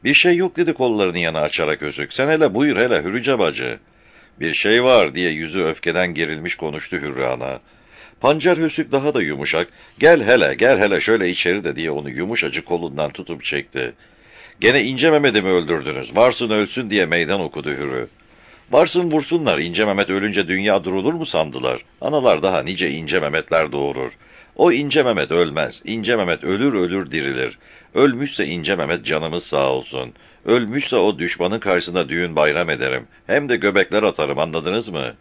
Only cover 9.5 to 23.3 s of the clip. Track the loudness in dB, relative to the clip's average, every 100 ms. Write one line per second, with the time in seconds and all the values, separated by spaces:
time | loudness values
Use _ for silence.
9.5 | -2 -4 -8 -20 2 6 6 6 4 4
10.5 | 4 4 4 4 2 2 2 2 0 0
11.5 | 0 -2 -6 -4 -4 -6 -8 -6 -4 -4
12.5 | -6 -4 -4 -4 -4 -6 -6 -12 -10 -6
13.5 | -6 -6 -8 -8 -10 _ _ -20 -20 -20
14.5 | 0 2 4 0 2 4 6 4 2 4
15.5 | 2 2 -2 -2 -6 -4 4 4 4 0
16.5 | 0 0 -4 -2 0 2 2 0 0 -2
17.5 | -6 -6 -6 -4 -6 -8 _ _ _ -20
18.5 | -20 _ 4 4 2 0 0 0 0 2
19.5 | 0 -2 0 0 2 0 0 0 -2 -2
20.5 | 0 2 2 0 -2 -2 -4 -4 -2 -2
21.5 | -4 -4 -4 -8 _ -2 2 2 2 2
22.5 | 0 -2 -4 -4 -4 -2 -2 0